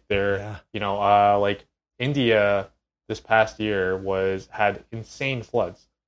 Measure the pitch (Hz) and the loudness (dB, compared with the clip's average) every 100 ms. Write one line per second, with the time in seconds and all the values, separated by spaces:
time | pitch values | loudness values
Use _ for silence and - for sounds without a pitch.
0 | - 101 101 98 101 104 _ 107 101 101 | -4 -2 0 -2 -4 -14 _ -6 -4 0
1 | 101 101 101 101 101 101 _ _ _ - | 4 6 6 4 2 -2 _ _ _ -8
2 | 127 143 120 110 101 101 95 _ _ _ | -4 0 2 2 2 0 -4 _ _ _
3 | - 107 - 110 110 - 107 101 92 95 | -12 -10 0 2 2 -2 -4 -2 -2 -4
4 | 95 95 95 95 - - 104 98 - 113 | -4 -2 -2 -4 -8 -2 -2 -2 -10 -16
5 | 110 - 135 127 110 117 90 90 _ _ | -14 -10 -8 -8 -6 -4 -4 -8 _ _